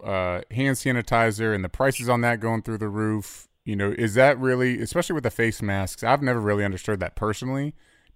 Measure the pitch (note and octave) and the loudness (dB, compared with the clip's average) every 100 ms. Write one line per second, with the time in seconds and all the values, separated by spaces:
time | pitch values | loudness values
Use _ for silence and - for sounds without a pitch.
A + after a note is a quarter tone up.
0 | - F#2+ F2+ F2+ - A2 C3+ B2+ C3+ B2 | -4 -2 0 -2 -4 -2 0 0 0 0
1 | - A#2 A2+ G#2 A2+ G2+ F#2 - C3+ - | 2 4 4 2 0 0 -2 0 0 0
2 | B2 A#2+ A#2+ A#2 A2+ A2+ A#2 A2 G#2+ G#2 | 0 2 2 0 -2 -2 -4 -6 -4 -2
3 | A2 G#2+ - - - _ - G2+ G2+ - | -2 -2 -6 -16 -20 _ -6 -2 -2 0
4 | A2+ A2 C3+ B2+ C3 B2+ B2+ B2 A2+ F3 | 2 6 6 6 2 2 2 0 -2 -2
5 | E3+ D#3+ A#2+ - A2+ - G#2 G2 F#2+ - | -2 -2 -2 0 0 0 -2 -2 -2 -4
6 | A2+ C#3+ C3+ A#2+ G#2 G#2 G2+ F#2 - G2+ | 2 2 2 0 0 0 0 -2 -4 -2
7 | F2 - G#2+ G#2 B2+ C3+ D3 - _ _ | -4 -2 -4 -2 -4 -4 -4 -8 _ _
8 | _ | _